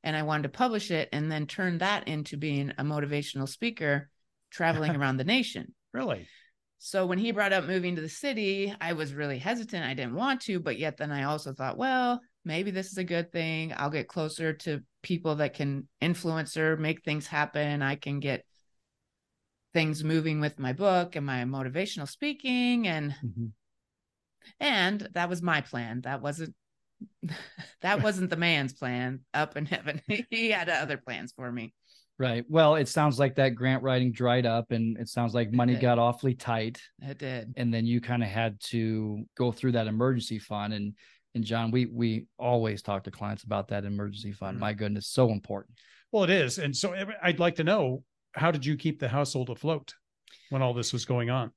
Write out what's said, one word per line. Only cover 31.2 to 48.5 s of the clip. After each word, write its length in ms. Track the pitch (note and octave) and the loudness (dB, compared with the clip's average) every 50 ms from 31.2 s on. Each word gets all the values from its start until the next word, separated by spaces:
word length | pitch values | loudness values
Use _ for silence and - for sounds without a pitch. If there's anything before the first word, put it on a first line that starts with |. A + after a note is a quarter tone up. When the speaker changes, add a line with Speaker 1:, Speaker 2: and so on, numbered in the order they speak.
| E2 A#2+ - | -8 -12 -12
Speaker 1:
for 160 | - B2+ B2 | -10 -8 -8
me. 220 | B2 A#2+ A2+ A#2 _ _ _ _ - - _ _ _ | -6 -6 -8 -10 _ _ _ _ -20 -20 _ _ _
Speaker 3:
Right. 260 | - C3 B2 A#2 A#2+ A#2+ | 0 0 0 2 0 -2
Well, 280 | - D3+ D#3+ D#3+ D3+ D#3 | 4 6 8 8 8 8
it 120 | D#3 C#3 | 6 2
sounds 300 | - - D#3+ D3+ D3+ C3 | 2 2 4 4 4 6
like 180 | A#2 C#3+ C3 - | 4 2 4 6
that 200 | - C3+ C3+ A#2+ | 4 4 4 4
grant 260 | A2+ B2+ C3 C3 B2+ | 2 2 2 2 2
writing 300 | B2+ C3+ B2+ B2+ B2+ B2 | 2 2 2 4 2 2
dried 340 | A#2 - B2 A#2+ A#2+ B2+ B2 | 2 2 2 4 4 6 4
up, 260 | A#2 A2+ A#2 A#2 _ | 4 2 2 0 _
and 260 | A#2+ A2+ A2+ A2+ A2+ | 0 0 2 0 0
it 120 | - A#2 - | -2 -6 -4
sounds 240 | - A#2+ A#2+ A2+ A#2 | -2 0 0 2 2
like 140 | B2 A#2 | 2 0
Speaker 1:
It 60 | G#2 A2+ | 2 4
Speaker 3:
money 180 | B2 B2 B2 B2 | 4 4 4 4
Speaker 1:
did. 80 | A2+ | 4
Speaker 3:
got 160 | B2+ B2 A#2+ | 6 4 6
awfully 380 | A#2 A#2 A#2+ A#2+ - - C3+ B2+ | 6 6 4 4 2 0 0 0
tight. 440 | B2+ - B2 A#2 A2+ A2 A2+ A#2+ - - - _ - | 0 -2 -2 0 0 0 -2 -4 -8 -18 -20 _ -14
Speaker 1:
It 160 | - C#3 C3 | -12 -12 -10
did. 360 | - D3 C3 B2+ B2 A2 A#2 B2+ | -8 -8 -6 -6 -6 -8 -10 -4
Speaker 3:
And 160 | - B2 A#2+ A#2 | -2 0 2 2
then 120 | A2+ A2+ | 2 2
you 120 | A#2 A#2+ A#2+ | 2 2 2
kinda 280 | A#2 A#2 B2 A#2+ A#2 | 2 0 0 0 0
had 320 | G2+ F#2+ A2+ A2+ A2+ G2+ G2+ - - | 0 2 2 0 0 0 -4 -8 -2
to 540 | - A#2 A2 A2 A2 A2 G#2+ G#2+ G#2+ G#2 A2 - _ | 0 0 2 2 0 0 -2 -2 -4 -6 -8 -12 _
go 160 | - B2+ A#2+ | 0 0 0
through 200 | A2+ - - C3 A#2+ | 0 0 0 2 2
that 140 | A#2 A2 | 2 2
emergency 500 | A2 G#2+ A2 B2 C3 C3 A#2+ - - A2+ | 0 2 2 2 4 2 0 -2 -4 -6
fund. 360 | G#2+ - - G#2+ G#2 G2+ G#2 A2 | -8 -6 -6 -6 -4 -4 -4 -4
And, 200 | G#2 G2+ G#2 G#2 _ - - _ _ _ _ _ | -4 -6 -6 -8 _ -20 -20 _ _ _ _ _
and 100 | A#2+ A2 | -4 -2
John, 280 | G#2 A#2 A#2 A#2 A2+ | 0 0 0 2 2
we, 140 | A#2 B2+ B2 | 2 2 2
we 380 | A#2 A#2 A#2 A#2+ A2+ A2 A2+ - _ _ | 2 0 0 0 2 0 -2 -4 _ _
always 440 | - B2 B2 B2 A#2 A2+ A2 G#2 G2 - | -4 0 2 2 4 2 0 -2 -4 -4
talk 220 | - G2+ G2 F#2+ | -4 -4 -4 -4
to 60 | G2 | -8
clients 320 | - - G#2 G#2 G#2 G#2 - | -10 -8 -6 -6 -6 -6 -4
about 260 | G#2+ G#2 G2+ G2 - | -4 -2 -2 -2 -2
that 160 | G#2 G2+ G2 | -4 -4 -4
emergency 480 | G2+ G2+ G2+ G#2 G2+ G2 G#2 G#2+ G2+ G2 | -4 -4 -4 -4 -6 -6 -8 -10 -10 -10
fund. 240 | - G2 F#2+ F#2+ | -8 -8 -8 -6
Speaker 1:
Mm. 20 | G2+ | -2
Speaker 3:
My 120 | G#2 G#2+ G#2+ | -2 -2 -2
goodness, 340 | G2+ G#2+ G2+ G#2 G#2 G2+ | -2 -2 -2 -2 -2 -4
so 240 | - - - B2+ A2+ | -2 4 6 6 6
important. 440 | A2 G2+ G2+ - G2+ G2 - _ - _ _ _ - - _ _ | 6 0 -2 -6 -8 -8 -8 _ -20 _ _ _ -20 -20 _ _
Speaker 2:
Well, 120 | - G#3+ F#3+ | 2 2 4
it 60 | E3 | 6
is. 300 | F#3+ F#3+ C#3+ B2 B2 G3 | 6 4 4 2 0 -2
And 160 | D#3+ C#3 C3 | -4 -4 -2
so, 160 | - - F#3 F3+ | -2 -2 -2 -2
eh, 120 | F#3+ G3 G3 A3 G3 E3 | -4 -6 -6 -8 0 2
I'd 160 | F3+ E3+ D#3 | 2 2 4
like 160 | E3+ F3 E3+ | 2 2 4
to 80 | - D#3+ | 2 2
know, 400 | D#3+ G3+ G#3+ D#3 B2+ B2+ C3 - _ _ _ _ _ - | 4 4 4 4 2 0 -4 -8 _ _ _ _ _ -2
how 180 | - D3 E3+ | 2 2 4